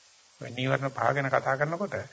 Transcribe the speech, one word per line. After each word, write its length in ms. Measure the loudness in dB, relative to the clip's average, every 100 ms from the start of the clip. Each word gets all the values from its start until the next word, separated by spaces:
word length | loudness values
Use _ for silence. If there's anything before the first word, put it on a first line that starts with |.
| -20 -20 -20 -16
මේ 100 | -10
නීවරණ 400 | -4 0 2 0
පහ 200 | 0 2
ගැන 180 | 2 2
කතා 260 | 2 2 0
කරනකොට 380 | 0 -2 -4 -4 -8